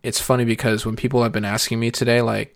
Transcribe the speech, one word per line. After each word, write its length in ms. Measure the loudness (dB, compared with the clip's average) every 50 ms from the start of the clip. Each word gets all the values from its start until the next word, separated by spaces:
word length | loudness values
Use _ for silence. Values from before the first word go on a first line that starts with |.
| -8
it's 160 | -6 -6 -2
funny 240 | 0 0 2 2 2
because 420 | 0 0 0 0 0 0 0 -2
when 100 | -4 -4
people 260 | -4 -2 0 2 2 2
have 80 | 2
been 140 | 0 -2 -2
asking 340 | -2 -2 -2 -2 -2 -2 -2
me 100 | 0 -2
today, 320 | -2 0 2 2 4 4
like, 320 | 4 2 0 -2 -4 -6 _